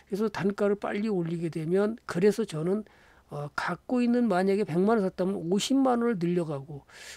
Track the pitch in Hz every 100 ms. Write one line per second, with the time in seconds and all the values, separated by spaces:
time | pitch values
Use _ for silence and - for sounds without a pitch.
0 | - 202 220 - 190 202 202 208 214 202
1 | 220 190 165 170 170 165 156 190 214 233
2 | - 175 208 202 220 151 170 214 - _
3 | - - - 147 147 - - 175 - 247
4 | 240 240 233 180 196 196 202 170 202 226
5 | 190 - 185 196 165 196 - 269 262 240
6 | 233 196 170 175 160 139 139 143 - -
7 | -